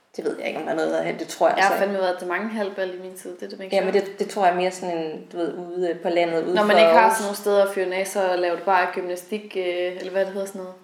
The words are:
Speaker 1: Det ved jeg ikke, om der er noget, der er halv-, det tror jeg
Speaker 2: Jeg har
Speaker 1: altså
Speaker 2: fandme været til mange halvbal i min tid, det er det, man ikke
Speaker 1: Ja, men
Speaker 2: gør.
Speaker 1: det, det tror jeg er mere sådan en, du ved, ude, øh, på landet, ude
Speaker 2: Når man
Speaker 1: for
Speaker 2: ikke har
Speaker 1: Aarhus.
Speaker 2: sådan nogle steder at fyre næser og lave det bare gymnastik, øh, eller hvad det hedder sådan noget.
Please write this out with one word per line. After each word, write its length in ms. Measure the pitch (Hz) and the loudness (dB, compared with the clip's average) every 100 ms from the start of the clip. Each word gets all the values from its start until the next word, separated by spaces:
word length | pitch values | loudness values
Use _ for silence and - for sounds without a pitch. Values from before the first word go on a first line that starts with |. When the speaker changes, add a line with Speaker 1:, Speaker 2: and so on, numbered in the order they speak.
| _ - | _ -8
Speaker 1:
Det 80 | |
ved 140 | 160 - | -6 -4
jeg 80 | - | -6
ikke, 120 | - | -6
om 40 | |
der 80 | 151 | -4
er 40 | 156 | -2
noget, 160 | 160 | -2
der 60 | 160 | -2
er 40 | |
halv-, 140 | 165 165 | -2 -4
det 100 | 165 | -8
tror 200 | - 165 | 2 2
jeg 80 | - | 4
Speaker 2:
Jeg 80 | |
har 60 | 196 | 2
Speaker 1:
altså 120 | 180 196 | 2 0
Speaker 2:
fandme 120 | 196 | 0
været 160 | 185 180 | -2 -2
til 100 | 180 | -4
mange 200 | 175 220 | -4 -4
halvbal 440 | 220 196 196 185 | -4 -4 -4 -6
i 80 | 180 | -8
min 140 | 185 185 | -12 -14
tid, 140 | 185 180 | -14 -14
det 60 | |
er 60 | 196 | -14
det, 100 | 202 | -14
man 60 | |
ikke 120 | 190 196 | -4 0
Speaker 1:
Ja, 80 | |
men 80 | 190 | 2
Speaker 2:
gør. 80 | 196 | 2
Speaker 1:
det, 180 | 196 - | 0 -4
det 100 | 208 | -6
tror 160 | 214 | 2
jeg 80 | 185 | 2
er 40 | 180 | 4
mere 140 | 185 | 0
sådan 280 | 180 185 170 | -2 -4 -4
en, 280 | 160 156 180 | -4 -8 -10
du 40 | 180 | -6
ved, 180 | 170 | -6
ude, 340 | 180 175 180 180 | -6 -8 -4 -2
øh, 80 | 165 | -2
på 80 | 185 | -2
landet, 360 | 170 170 165 | 0 2 0
ude 100 | 165 | 0
Speaker 2:
Når 80 | 185 | 2
man 60 | 208 185 | 4 8
Speaker 1:
for 20 | |
Speaker 2:
ikke 120 | 165 | 8
har 60 | 165 | 8
Speaker 1:
Aarhus. 180 | 165 - | 8 4
Speaker 2:
sådan 80 | |
nogle 120 | 202 202 | -2 -4
steder 260 | 208 202 196 | 2 4 4
at 80 | |
fyre 140 | 196 185 | 2 -2
næser 320 | 185 190 202 | -2 -4 -2
og 160 | 185 180 | 0 0
lave 180 | 175 170 | 0 0
det 60 | |
bare 220 | - 185 180 | 2 2 2
gymnastik, 640 | 196 180 180 - 214 208 190 | -2 -6 -8 -8 -10 -6 -6
øh, 80 | 180 175 180 180 | -4 -2 -4 -6
eller 120 | 185 | -4
hvad 140 | 185 | -2
det 80 | 190 | -2
hedder 140 | 196 196 | -2 -6
sådan 120 | 196 | -8
noget. 140 | 185 185 | -12 -14